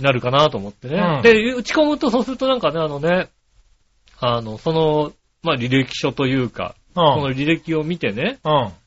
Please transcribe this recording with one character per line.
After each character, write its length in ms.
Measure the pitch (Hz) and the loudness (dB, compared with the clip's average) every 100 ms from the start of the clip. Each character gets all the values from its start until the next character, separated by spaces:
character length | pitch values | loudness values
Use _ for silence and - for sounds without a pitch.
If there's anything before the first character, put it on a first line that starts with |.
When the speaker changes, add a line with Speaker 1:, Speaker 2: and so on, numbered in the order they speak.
Speaker 1:
な 100 | 135 | 0
る 100 | 123 | 0
か 100 | 120 | 2
な 180 | 139 151 | 2 2
と 80 | 117 | 0
思 120 | 101 | -10
っ 20 | |
て 160 | - 127 | -14 -6
ね。 80 | 165 | -2
Speaker 2:
う 220 | 175 147 | 0 4
ん。 20 | |
Speaker 1:
で、 320 | 226 220 226 | 6 6 4
打 100 | 254 | -4
ち 100 | 220 | -4
込 120 | - 302 | 2 2
む 120 | 294 | 2
と、 120 | 294 | 0
そ 100 | 226 | 0
う 40 | |
す 80 | 247 | -2
る 60 | 254 | -4
と 100 | 262 | -2
な 80 | 262 | 0
ん 40 | |
か 120 | 170 | 0
ね、 80 | 160 | -2
あ 80 | 156 | -4
の 120 | 143 | -2
ね、 300 | 156 180 170 _ _ _ _ _ _ _ _ - | 0 0 -2 _ _ _ _ _ _ _ _ -6
あ 220 | 123 120 | -2 -2
の、 160 | 110 107 | -4 -8
そ 140 | - | -2
の、 400 | 160 156 151 147 - _ _ | 0 2 2 -2 -6 _ _
ま 100 | 165 | -4
あ、 20 | 139 | -2
履 140 | 120 | 0
歴 200 | 135 131 | 0 0
書 180 | - 151 | -2 -4
と 140 | 127 135 | -2 0
い 100 | 135 | 0
う 140 | 120 | -2
か、 260 | - 87 - _ - | -4 -10 -10 _ 2
Speaker 2:
う 60 | |
ん。 200 | 165 139 | 2 4
Speaker 1:
そ 60 | 139 | 0
の 40 | |
履 140 | 131 147 | -2 0
歴 300 | 165 - 160 | -2 -2 -4
を 80 | |
見 140 | 156 175 | -4 -4
て 140 | 131 | -4
ね、 280 | 101 170 269 | -2 -4 -4
Speaker 2:
う 60 | 156 | 0
ん。 200 | 151 110 85 | 0 0 -8